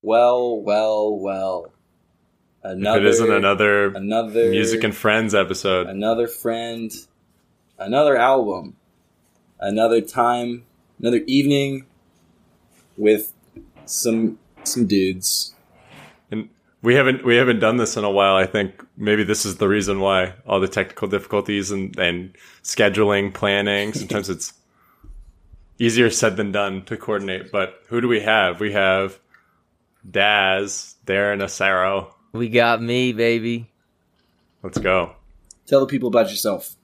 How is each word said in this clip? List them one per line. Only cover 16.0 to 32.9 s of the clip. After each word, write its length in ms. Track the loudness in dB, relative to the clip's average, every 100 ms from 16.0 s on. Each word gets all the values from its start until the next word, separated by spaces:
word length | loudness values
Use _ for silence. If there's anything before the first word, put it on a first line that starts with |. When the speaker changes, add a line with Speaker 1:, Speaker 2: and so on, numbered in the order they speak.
| -20 _ _
Speaker 2:
And 200 | -10 -10 _ _ _
we 140 | 2 4
haven't, 280 | 4 2
we 140 | 2 4
haven't 220 | 4 4
done 180 | 2 2
this 180 | -2 -2
in 80 |
a 80 | 0
while. 240 | 2 4 4
I 120 | 2
think 360 | 0 -4 -8 -20 -6
maybe 260 | 0 0
this 220 | 0 -2 -4
is 120 | -2
the 120 | 0
reason 320 | 0 0 -2
why, 320 | 0 0 -2 -8 -2
all 140 | -2
the 80 | 0
technical 400 | -2 -6 -6 -4
difficulties 640 | -4 -2 -4 -2 -4 -4
and, 260 | -6 -6 -2
and 380 | -2 -2 -10 _ -20 _
scheduling, 680 | -10 0 0 2 2 2 -2
planning. 600 | -4 -2 0 0 -2 -4
Speaker 1:
<laughs> 0 |
Speaker 2:
Sometimes 360 | -8 -6 -6 -6
it's 240 | -8 -10 _ _ _ _ _ -20 -20 -20 _ _ -20 _ _
easier 300 | 0 4 2
said 260 | 2 -2 0
than 160 | -4
done 320 | -2 -4 -6 -10
to 120 | -12
coordinate. 520 | -6 -6 -4 -10 -6
But 300 | -4 -4 -8 _
who 140 | -2
do 80 | 0
we 100 | 0
have? 380 | 2 2 2 0
We 140 | -4
have 440 | 0 2 2 -2 -8 _ _ _ _ _ _ _ _ -6
Daz, 840 | 0 2 2 2 0 -2 -8 -14 -18 -2
Darren 360 | 0 0 -2
Asaro. 680 | -6 -2 0 2 0 -2 -6 _ _
Speaker 3:
We 160 | -8 0
got 320 | 2 2 0
me, 320 | -2